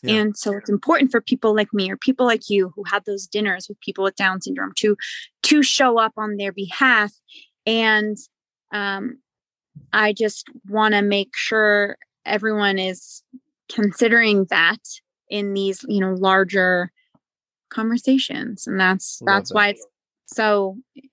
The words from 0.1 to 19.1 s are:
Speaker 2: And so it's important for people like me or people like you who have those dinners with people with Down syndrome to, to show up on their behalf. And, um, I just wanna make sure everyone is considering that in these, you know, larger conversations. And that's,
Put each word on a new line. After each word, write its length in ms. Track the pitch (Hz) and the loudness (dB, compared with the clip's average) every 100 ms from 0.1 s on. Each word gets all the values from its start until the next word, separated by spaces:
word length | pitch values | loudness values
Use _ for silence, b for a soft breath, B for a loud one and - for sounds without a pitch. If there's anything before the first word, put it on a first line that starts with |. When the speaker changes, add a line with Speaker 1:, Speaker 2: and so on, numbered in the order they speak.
| 220 | 0
Speaker 2:
And 200 | 214 208 | 0 -2
so 220 | 208 202 | -4 -4
it's 120 | - | -2
important 420 | 202 - 320 262 | -2 2 2 4
for 100 | 240 | 2
people 320 | - 254 220 214 | 0 0 2 2
like 160 | 208 | 2
me 180 | 202 185 | -2 -4
or 40 | 190 | -2
people 300 | - 262 247 | -2 2 2
like 240 | 226 - | 0 0
you 240 | 202 180 202 | 0 0 -4
who 80 | 180 | -4
have 200 | 202 202 | -4 -4
those 220 | 196 190 | -8 -6
dinners 400 | 208 208 185 - | -4 -2 -4 -8
with 100 | 208 | -14
people 220 | - 196 | -10 -2
with 120 | 190 - | -2 0
Down 260 | 196 190 | -2 -2
syndrome 320 | 196 180 190 - | -6 -6 -6 0
to, 200 | 214 208 B B B - | 0 0 B B B -6
to 180 | - 302 | 2 4
show 380 | 262 - 262 226 | 4 4 4 4
up 140 | 220 220 | 0 -2
on 200 | 214 202 | -6 -4
their 140 | 196 | -6
behalf. 600 | 190 190 - 262 233 208 _ _ B B _ - | -6 -8 0 2 4 0 _ _ B B _ -2
And, 500 | 226 220 214 214 208 - _ _ _ - | 0 2 2 0 -6 -12 _ _ _ -12
um, 480 | 208 202 196 226 - _ _ _ _ _ - - | -8 -6 -6 -8 -12 _ _ _ _ _ -20 -4
I 180 | 208 214 | 0 2
just 340 | 202 214 - - - 196 | 2 -2 -4 -18 -20 -6
wanna 360 | 214 214 208 | 0 2 4
make 320 | 202 202 190 - | 2 0 -2 -6
sure 600 | - 220 214 208 202 - _ _ - | -2 2 4 4 0 -6 _ _ -4
everyone 540 | 214 214 214 202 190 | -2 0 0 0 0
is 420 | 190 185 - - _ 254 _ _ - | -2 -6 -12 -20 _ -20 _ _ -10
considering 760 | - 208 - 233 233 220 208 185 | -2 -2 0 2 2 4 2 2
that 340 | 175 165 220 - - _ _ - | 2 0 0 -10 -20 _ _ -10
in 240 | 208 202 | -6 -4
these, 320 | 196 196 190 - | -2 -4 -4 -4
you 120 | 208 | -2
know, 160 | 190 180 | 0 0
larger 760 | 190 190 185 190 185 180 180 _ _ _ _ _ _ _ - | 2 2 2 2 2 0 -2 _ _ _ _ _ _ _ -12
conversations. 960 | - 220 240 - 269 - - - 202 - | -4 -2 -2 2 2 0 -6 -8 -10 -6
And 120 | 190 | 0
that's, 400 | 185 190 - | 2 0 -4